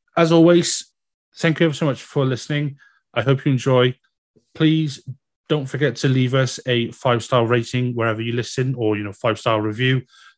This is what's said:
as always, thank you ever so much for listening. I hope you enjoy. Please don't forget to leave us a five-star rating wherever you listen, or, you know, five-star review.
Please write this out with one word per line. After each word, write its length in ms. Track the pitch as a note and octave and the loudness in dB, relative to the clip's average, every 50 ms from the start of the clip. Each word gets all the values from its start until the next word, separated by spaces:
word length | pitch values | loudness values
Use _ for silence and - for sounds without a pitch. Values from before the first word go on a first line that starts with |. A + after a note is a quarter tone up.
| _ _ - E3+ | _ _ 0 0
as 140 | E3+ D#3+ | 2 4
always, 600 | E3 E3 E3 F3 F3 E3+ E3 - - - - _ _ _ _ _ _ _ _ _ _ - | 6 6 6 6 6 4 2 0 -2 -4 -6 _ _ _ _ _ _ _ _ _ _ -4
thank 240 | - E3 D#3 - | -2 0 0 2
you 40 | E3+ D#3+ | 0 0
ever 60 | C#3+ | 0
so 120 | - E3 | 0 -2
much 180 | C#3+ B2+ - - | -2 -2 -4 -8
for 220 | - - D3 C3+ | -8 -4 -2 0
listening. 520 | C3 B2+ A2+ - - D3+ D3 D3 C#3 C#3 - _ _ _ _ _ _ - | 0 -2 -4 -4 -6 -4 -4 -4 -4 -8 -10 _ _ _ _ _ _ -6
I 80 | A#2+ A2+ | -2 0
hope 200 | C#3 C3+ C3 - | 2 0 2 2
you 60 | D3 C3+ | 0 0
enjoy. 420 | A#2+ - C3+ C3 B2+ B2+ B2+ B2 - _ _ _ _ _ _ _ _ _ _ - | 0 2 2 4 4 4 2 0 -4 _ _ _ _ _ _ _ _ _ _ -4
Please 480 | - D#3+ D#3 D#3+ D#3+ D#3 D3 C3+ - - C#3 C3 - _ _ _ _ _ - | 0 2 2 2 2 0 -2 -6 -8 -12 -16 -16 -16 _ _ _ _ _ -4
don't 160 | D#3 D3+ C3+ | -4 -2 -2
forget 320 | C3 - B2+ D3+ C#3 B2+ - | -4 -4 -2 -2 -2 -2 0
to 100 | - C#3 | 0 0
leave 260 | C3 C3 B2+ B2 C3 | 2 2 2 2 2
us 280 | C3+ C3 B2 - - - | 0 0 0 -4 -6 -4
a 240 | C3 B2 A#2+ A#2 A2+ | -2 -2 -2 -2 -4
five-star 540 | - - - B2+ A#2+ A#2 - - C3 B2 A2+ | -6 -4 -2 0 0 0 0 0 0 0 2
rating 480 | A2 B2 A#2+ A#2 - - B2+ B2+ B2 B2 | 2 2 0 0 -2 -4 -4 -2 -2 -2
wherever 280 | A#2+ A2+ A2+ A2 A2 | -2 -2 -2 -2 -4
you 100 | A2+ A#2 | -4 -4
listen, 420 | A#2 B2 A2+ - - C3+ C3 C3+ C3 B2 | -4 -4 -6 -6 -4 -4 -2 -2 -2 -2
or, 180 | A2+ G#2+ G#2+ | 0 0 0
you 80 | G#2 G#2 | -2 -4
know, 80 | G#2 | -6
five-star 500 | G2 - - A#2+ G#2+ - - A#2+ A2+ G#2+ | -8 -4 -2 -2 -2 -2 -2 -2 0 0
review. 400 | G#2+ G#2+ G#2+ A2+ B2+ C3 C3 B2+ - _ _ - - - - | 0 -2 -4 -2 0 0 0 -2 -2 _ _ -20 -20 -20 -18